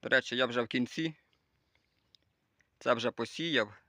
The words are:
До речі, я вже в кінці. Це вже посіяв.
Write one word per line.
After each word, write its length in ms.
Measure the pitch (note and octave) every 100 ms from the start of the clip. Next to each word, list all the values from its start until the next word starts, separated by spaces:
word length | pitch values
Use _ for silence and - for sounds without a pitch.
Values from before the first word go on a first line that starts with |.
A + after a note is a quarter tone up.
До 60 | -
речі, 280 | C3 - B2
я 100 | B2+
вже 160 | A#2+
в 60 | B2
кінці. 460 | C3+ A#2+ - D#3+ D#3 _ _ _ _ _ _ _ _ _ _ _ _ _ _ _ _
Це 160 | B2+
вже 160 | A#2+ A#2+
посіяв. 640 | - A#2 - E3 C#3 G#2 G#2+